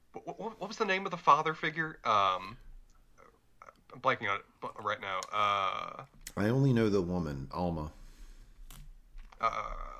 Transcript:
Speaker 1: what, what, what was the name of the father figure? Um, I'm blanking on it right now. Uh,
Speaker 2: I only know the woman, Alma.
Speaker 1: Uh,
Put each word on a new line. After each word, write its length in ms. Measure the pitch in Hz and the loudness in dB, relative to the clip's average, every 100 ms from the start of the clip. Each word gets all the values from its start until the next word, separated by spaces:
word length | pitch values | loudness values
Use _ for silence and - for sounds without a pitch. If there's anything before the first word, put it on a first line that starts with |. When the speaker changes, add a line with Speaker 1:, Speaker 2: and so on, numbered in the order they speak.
| _ | _
Speaker 1:
what, 260 | - 165 - | -14 -12 -10
what, 220 | 208 - | -10 -8
what 60 | 202 | -10
was 100 | 226 | -2
the 80 | 208 | 0
name 200 | 185 196 | 0 -2
of 40 | |
the 80 | 170 | 2
father 380 | - 147 160 156 | 6 6 6 0
figure? 420 | 165 156 156 - 120 | -2 -2 -4 -2 2
Um, 520 | 104 95 92 95 120 - - - - _ - - _ _ _ - - - | 6 6 2 -4 -12 -16 -18 -20 -20 _ -20 -20 _ _ _ -20 -20 -20
I'm 80 | 127 | -2
blanking 300 | 131 123 107 | 0 0 -2
on 60 | 101 | -4
it 460 | - _ 123 - | -6 _ -12 -6
right 180 | 104 107 | -4 -4
now. 200 | 101 95 - | -2 -4 -2
Uh, 720 | 107 104 101 95 - 50 - - - - - | 0 2 2 0 -2 -6 -10 -14 -18 -10 -2
Speaker 2:
I 120 | 104 | 2
only 240 | 131 139 | 4 4
know 160 | 117 110 | 6 6
the 120 | 98 | 4
woman, 460 | 87 90 78 69 67 | 2 0 -2 -6 -6
Alma. 400 | 82 90 80 76 - - - - - - - - - - - - - - - | -2 -2 -2 -6 -10 -18 -18 -18 -18 -20 -20 -18 -16 -16 -20 -18 -18 -16 -4
Speaker 1:
Uh, 80 | 113 110 104 - - | -2 -2 -6 -8 -10